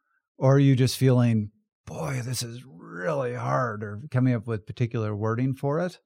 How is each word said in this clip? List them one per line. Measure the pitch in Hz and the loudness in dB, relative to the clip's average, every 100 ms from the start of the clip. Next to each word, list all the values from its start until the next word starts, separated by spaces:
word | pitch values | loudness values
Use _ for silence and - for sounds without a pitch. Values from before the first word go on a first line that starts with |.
| _ _ _ - | _ _ _ 0
Or | 135 139 | 4 6
are | |
you | 139 | 6
just | 131 127 - | 4 2 2
feeling, | 131 123 120 113 104 - _ _ | 4 4 4 2 -2 -8 _ _
"Boy, | - - 160 135 | -16 -10 -6 -6
this | 120 123 | -6 -6
is | 120 120 | -8 -12
really | 131 - 170 170 180 147 123 | -18 -20 -16 -8 -4 -2 -4
hard," | 123 123 135 127 107 | -4 -2 0 -2 -4
or | 107 104 151 | -8 -10 -4
coming | 123 127 | 0 2
up | 120 110 | 2 -2
with | 110 - | -6 -8
particular | - 117 117 107 | -4 -4 -2 -4
wording | 104 110 113 131 | -2 -2 0 -2
for | 131 143 151 | -2 -2 -2
it? | 180 - | -4 -8